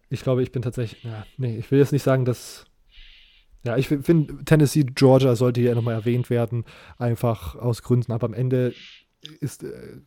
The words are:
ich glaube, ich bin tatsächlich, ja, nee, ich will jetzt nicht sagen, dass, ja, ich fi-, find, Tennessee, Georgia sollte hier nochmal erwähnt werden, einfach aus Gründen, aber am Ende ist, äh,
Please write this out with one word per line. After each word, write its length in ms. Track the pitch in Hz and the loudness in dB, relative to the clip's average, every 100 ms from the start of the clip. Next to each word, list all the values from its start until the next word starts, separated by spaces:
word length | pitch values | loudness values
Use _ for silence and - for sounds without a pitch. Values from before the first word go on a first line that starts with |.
| _ | _
ich 120 | 135 | -6
glaube, 220 | 135 127 | -2 -2
ich 80 | 127 | -2
bin 100 | 131 | -6
tatsächlich, 420 | 123 127 113 - | -6 -6 -8 -10
ja, 220 | 117 110 - - | -14 -14 -14 -8
nee, 200 | 123 110 | -8 -6
ich 120 | - | 0
will 80 | 139 | 4
jetzt 120 | 135 | 4
nicht 120 | 139 | 2
sagen, 200 | 139 131 | 2 2
dass, 400 | 123 117 - - - _ _ - - - _ _ _ _ | 0 -4 -8 -20 -20 _ _ -20 -20 -20 _ _ _ _
ja, 120 | 120 120 | -4 -2
ich 140 | 131 | -2
fi-, 120 | 147 | -2
find, 440 | 151 165 143 - - | 2 2 2 -6 2
Tennessee, 380 | 156 143 156 | 4 4 2
Georgia 520 | 127 - 135 131 131 117 | 0 4 6 6 4 2
sollte 240 | 123 120 | 2 2
hier 160 | 120 117 | 2 2
nochmal 200 | 117 113 | 0 -2
erwähnt 340 | 117 120 - | 0 -2 0
werden, 340 | 120 117 120 - - - - | -2 0 -4 -8 -16 -20 -6
einfach 580 | 120 117 120 110 - - | -4 0 -2 -2 -8 -6
aus 280 | 123 113 | -4 -4
Gründen, 300 | - 123 117 | 0 0 0
aber 120 | 110 120 | -4 -4
am 60 | |
Ende 400 | 110 127 127 123 - - - _ _ 151 156 | -2 0 0 0 -4 -18 -20 _ _ -20 -10
ist, 220 | 139 - | -10 -8
äh, 340 | - - 120 120 | -14 -14 -18 -20